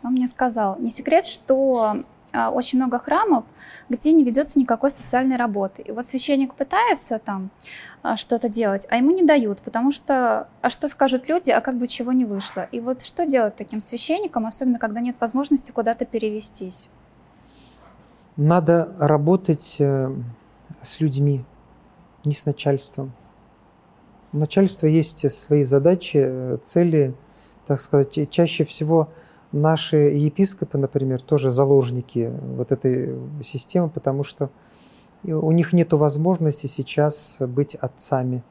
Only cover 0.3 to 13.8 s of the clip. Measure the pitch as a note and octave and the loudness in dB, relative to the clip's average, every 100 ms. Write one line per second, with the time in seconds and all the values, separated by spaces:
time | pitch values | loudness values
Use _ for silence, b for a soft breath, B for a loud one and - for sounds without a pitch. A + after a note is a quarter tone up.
0.3 | - B3+ A3+ G3+ G3 A#3 - C#4 D#4+ - | -2 -2 0 -2 -2 -6 -6 2 2 2
1.3 | - - C4+ C4+ B3 A3 G#3 - _ _ | -10 0 2 2 2 0 -2 -6 _ _
2.3 | - A3+ B3 B3 B3+ B3+ A#3+ - D#4+ A4 | -2 -2 -2 -2 0 0 -2 -2 0 2
3.3 | C#4+ - B B B B A#3+ D4+ D#4+ B3+ | 0 0 B B B B -2 4 6 6
4.3 | A#3 D4 D4 B3 A3+ C#4 C#4 - B3 C4 | 2 2 0 2 2 0 -2 -2 0 0
5.3 | B3+ A#3+ G3+ F#3+ - - A3 B3 C4 - | 0 -2 -2 -4 -6 -12 -10 -6 -6 0
6.3 | C#4 C4+ - C#4 F#4+ A#4 - - A3 - | 0 0 -4 -2 0 2 0 -2 -6 -6
7.3 | G3 F#3+ _ B B B B - A3 - | -8 -8 _ B B B B -4 -4 -2
8.3 | A#3 A#3+ A3 G#3+ G3 - A#3 C4+ F#4 E4 | -2 -2 0 0 -2 -2 2 2 4 6
9.3 | D4 A3 G3 - A3+ B3+ C#4+ - C4+ B3 | 4 2 -4 -4 -2 0 -2 -2 0 2
10.3 | G#3+ - _ B3 - D4 - C4+ B3+ B3+ | 0 -4 _ -4 -4 -8 0 0 0 0
11.3 | E4 D#4 A#3 B3 B3 A#3+ - B3 B3+ A#3 | -2 2 2 2 -4 -4 -4 -2 0 0
12.3 | G3+ G3+ - F3+ A#3 A#3 B3+ - - E4+ | -4 -6 -10 -8 -8 -6 -6 -8 -4 0
13.3 | C4+ G#3+ - G3+ G#3+ | 2 2 -2 -10 -8